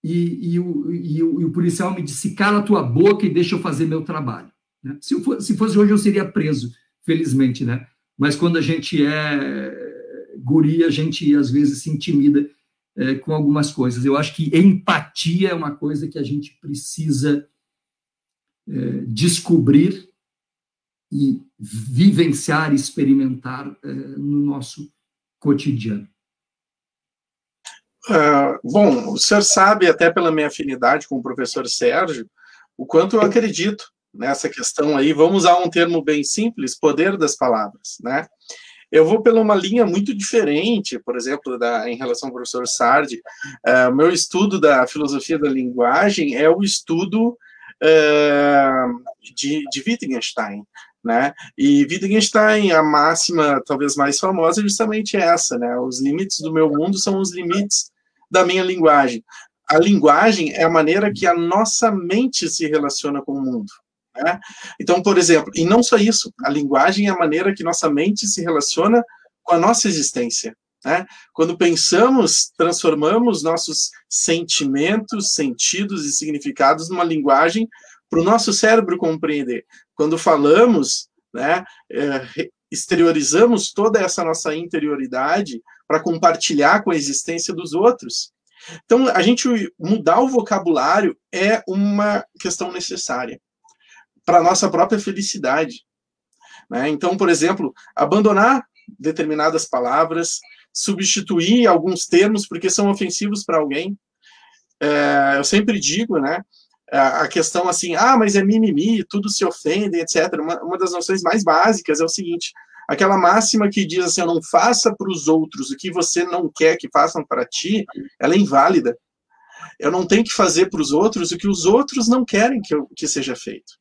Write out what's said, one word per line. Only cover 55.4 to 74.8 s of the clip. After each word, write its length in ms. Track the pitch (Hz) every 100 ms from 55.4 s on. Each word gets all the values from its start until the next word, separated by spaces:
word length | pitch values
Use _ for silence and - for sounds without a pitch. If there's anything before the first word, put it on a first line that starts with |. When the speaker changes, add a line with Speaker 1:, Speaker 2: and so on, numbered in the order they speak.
| - 247
Speaker 2:
né? 180 | - 123
"Os 240 | - 123
limites 380 | 135 156 196 -
do 120 | 156
meu 160 | 160 156
mundo 300 | 147 165 190
são 220 | - 196
os 120 | 190
limites 600 | 175 175 190 202 - - _ _ _ _
da 140 | 185
minha 200 | 175 185
linguagem." 600 | 185 180 160 147 131 117 _ - - _ -
A 80 | 156
linguagem 720 | 175 196 147 151 214 202 156
é 100 | -
a 60 | 165
maneira 440 | 165 156 185 208
que 140 | - 185
a 80 | 170
nossa 560 | 170 185 220 - 233
mente 580 | 202 175 196 254 - 165
se 180 | - 160
relaciona 540 | 151 143 - 147 143
com 120 | 139
o 80 | 139
mundo, 300 | 131 123 101 - _ _ _ -
né? 240 | 320 - - - - -
Então, 200 | - 180
por 160 | 202 180
exemplo, 340 | 170 160 156 -
e 80 |
não 180 | 165 220
só 140 | 233 226
isso, 380 | 208 220 - -
a 60 | 185
linguagem 580 | 143 143 147 156 196 202
é 40 |
a 60 | 180
maneira 360 | 165 156 190
que 100 | 196
nossa 260 | 165 170 165
mente 380 | 143 180 208 208
se 140 | -
relaciona 600 | 170 156 143 - 190 233 233 _ _ _
com 120 | -
a 40 | 175
nossa 300 | 185 233 214
existência, 640 | 165 139 - 240 - 226 220 _ _
né? 220 | - 175 196 - _
Quando 260 | - 160 165
pensamos, 960 | 175 165 - 185 240 269 202 - - _
transformamos 840 | 170 170 170 156 151 220 240 175
nossos 480 | 151 165 - 156 - - _
sentimentos, 1200 | - - 165 165 - 143 135